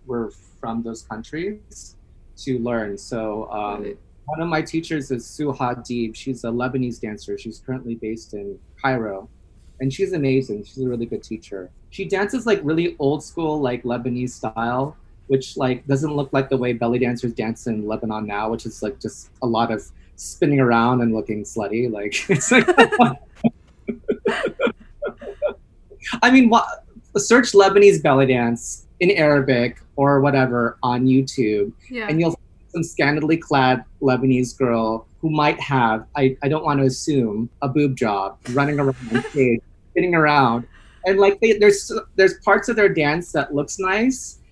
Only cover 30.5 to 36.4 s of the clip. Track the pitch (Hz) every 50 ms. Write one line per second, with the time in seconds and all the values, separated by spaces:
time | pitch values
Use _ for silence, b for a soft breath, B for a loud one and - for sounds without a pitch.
30.5 | 120 120 117 117 - - - 123 123 123 127 131 131 135 131 131 - - 117 107
31.5 | 107 104 101 110 - - _ - 254 240 220 156 151 160 170 165 170 - - _
32.5 | _ _ - _ - 170 160 - - - 147 143 147 151 151 151 160 160 - -
33.5 | 147 135 131 127 127 120 - - - - 147 131 127 120 131 131 127 123 127 117
34.5 | - - 131 120 117 113 113 110 113 113 - - - - - 160 151 151 151 151
35.5 | 156 - - - 139 131 120 113 110 110 - - - 147 135 131 131 -